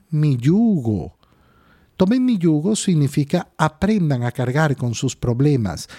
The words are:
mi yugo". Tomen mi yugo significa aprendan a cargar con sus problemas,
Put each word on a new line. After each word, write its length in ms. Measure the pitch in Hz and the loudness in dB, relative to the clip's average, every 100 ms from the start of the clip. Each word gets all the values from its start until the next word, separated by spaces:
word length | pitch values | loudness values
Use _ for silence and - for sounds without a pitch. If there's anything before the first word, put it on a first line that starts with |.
| - | -4
mi 280 | 151 151 127 | 0 2 2
yugo". 800 | 123 190 233 185 113 101 85 - _ _ _ _ _ _ _ - | 2 2 2 2 0 -2 -4 -14 _ _ _ _ _ _ _ -2
Tomen 260 | 185 254 | 0 2
mi 140 | 254 220 | 2 2
yugo 400 | 170 151 175 214 | 2 2 0 -2
significa 720 | - 160 139 147 139 180 - - | 0 2 2 0 -2 -2 -4 -4
aprendan 680 | 156 - 196 214 160 131 | -4 -2 -2 0 0 0
a 80 | 123 | -2
cargar 460 | - 123 131 160 135 | -4 -4 0 0 0
con 160 | 123 110 | -4 -4
sus 220 | 131 - | -6 -4
problemas, 720 | 120 117 143 139 104 80 - | -4 0 2 2 -2 -6 -12